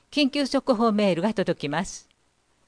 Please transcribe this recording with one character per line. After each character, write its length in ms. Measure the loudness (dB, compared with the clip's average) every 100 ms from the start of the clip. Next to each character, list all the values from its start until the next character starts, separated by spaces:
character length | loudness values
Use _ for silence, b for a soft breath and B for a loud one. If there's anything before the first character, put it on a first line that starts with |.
| b
緊 200 | 0 0
急 160 | 0 0
速 280 | 0 0 2
報 180 | 2
メ 200 | 2 2
ー 20 | 2
ル 80 |
が 100 | 0
届 300 | 0 -2 -4
き 60 | -4
ま 160 | -4 -6
す。 240 | -10 -20 _ _ _ _ _